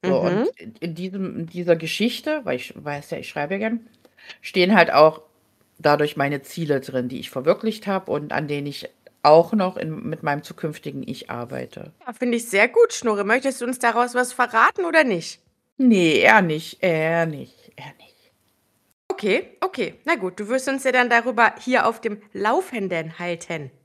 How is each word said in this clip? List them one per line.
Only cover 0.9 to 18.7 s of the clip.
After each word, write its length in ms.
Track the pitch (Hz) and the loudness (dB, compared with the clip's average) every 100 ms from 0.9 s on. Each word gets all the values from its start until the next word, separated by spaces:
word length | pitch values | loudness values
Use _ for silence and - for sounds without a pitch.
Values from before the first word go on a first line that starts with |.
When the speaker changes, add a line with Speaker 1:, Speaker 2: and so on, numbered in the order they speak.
Speaker 1:
diesem, 440 | 165 185 196 190 - | -8 -8 -6 -8 -8
in 60 | 165 | -10
dieser 300 | 175 170 165 | -8 2 2
Geschichte, 640 | 160 - 226 - - 302 | 2 -2 -2 -2 -4 -4
weil 120 | 214 127 | -4 -6
ich 160 | - - | -6 -14
weiß 340 | 147 143 147 | -10 -10 -10
ja, 80 | - | -12
ich 100 | 143 | -10
schreibe 260 | - 147 | -8 -6
ja 40 | 196 | -4
gern, 280 | 220 233 - _ _ _ - - | -4 -4 -8 _ _ _ -20 -18
stehen 340 | - 190 180 208 | -6 2 4 6
halt 160 | 127 | 6
auch 300 | - 156 156 - _ _ _ _ _ | 8 6 6 -18 _ _ _ _ _
dadurch 380 | 147 147 151 147 | 2 2 0 -2
meine 260 | 143 143 | -4 -4
Ziele 380 | - - 156 143 | -8 -8 -2 -2
drin, 280 | 131 131 123 | -2 -4 -4
die 120 | 131 | -8
ich 100 | - | -10
verwirklicht 560 | 135 139 190 220 214 - | -4 0 0 -2 -6 -4
habe 240 | 190 185 | -6 -2
und 200 | 147 147 | -6 -4
an 160 | - 151 | -6 -4
denen 180 | 143 143 | -6 -6
ich 220 | 139 - _ _ _ | -10 -14 _ _ _
auch 300 | - 156 170 | 8 8 8
noch 240 | 220 185 - | 0 -2 -4
in, 320 | 160 156 - | -8 -6 -8
mit 140 | 160 | -6
meinem 200 | 156 143 | -4 -6
zukünftigen 600 | - 165 160 151 - 139 - | -6 -10 -8 -8 -10 -10 -10
Ich 240 | 135 - | -12 -10
arbeite. 600 | 120 120 131 127 - - _ 254 | -10 -10 -10 -12 -14 -18 _ -16
Speaker 2:
Ja, 60 | |
finde 240 | 233 247 233 | -6 -2 -2
ich 120 | 240 | -2
sehr 200 | 196 233 | 2 2
gut, 240 | 320 466 | 4 4
Schnurre. 320 | - 240 208 | 2 -2 -2
Möchtest 360 | 202 240 269 254 | 0 0 0 -4
du 40 | 240 | -6
uns 120 | 254 | -2
daraus 360 | 240 226 240 | 0 0 0
was 180 | 240 247 | 0 -2
verraten 520 | - 240 226 262 415 | -2 0 4 2 2
oder 180 | 349 320 | 0 2
nicht? 380 | 277 180 - - _ _ _ _ | 2 0 -6 -16 _ _ _ _
Speaker 1:
Nee, 420 | 262 202 170 135 | 4 6 4 6
eher 200 | 90 220 | 8 6
nicht, 400 | 180 156 - - | 6 -2 -8 -4
eher 440 | 190 160 160 170 165 | 0 0 0 0 0
nicht, 460 | 147 127 _ _ - | -4 -14 _ _ -20
eher 160 | 143 - | -20 -20
nicht. 160 | - _ _ _ _ _ _ | -20 _ _ _ _ _ _